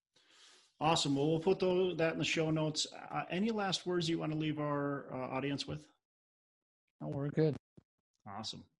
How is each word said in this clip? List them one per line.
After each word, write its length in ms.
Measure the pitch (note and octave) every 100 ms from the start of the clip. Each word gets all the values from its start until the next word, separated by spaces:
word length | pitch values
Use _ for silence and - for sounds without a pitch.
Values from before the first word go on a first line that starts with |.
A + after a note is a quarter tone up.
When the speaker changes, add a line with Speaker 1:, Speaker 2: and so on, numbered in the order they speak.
| _ _ _ - - - _ -
Speaker 1:
Awesome. 360 | D3+ E3 D3 C#3
Well, 120 | D3
we'll 120 | D#3+
put 180 | F#3+ F#3
tho-, 360 | F#3 F3+ F#3
that 180 | D#3+ E3
in 60 | E3
the 60 |
show 260 | - - D#3+
notes. 360 | D#3 D#3 D3+ - - -
Uh, 100 | D3+ C#3
any 220 | F3 A3
last 360 | G#3+ G3 E3+ F3+
words 220 | F3+ D#3+
you 120 | E3
wanna 160 | D#3+ D#3
leave 240 | D#3 D3
our, 460 | D3 C#3+ C#3+ C#3+ -
uh, 220 | C3 B2+ C3
audience 300 | C#3 C#3 -
with? 180 | D3+ - _ _ _ _ _ _ _ _ _ _ -
Speaker 2:
No, 80 | D3+
we're 200 | C#3 C#3+
good. 260 | D3 D#3 C3 _ - _ _ _ _ G#2+
Speaker 1:
Awesome. 340 | G2+ A2 F#2 -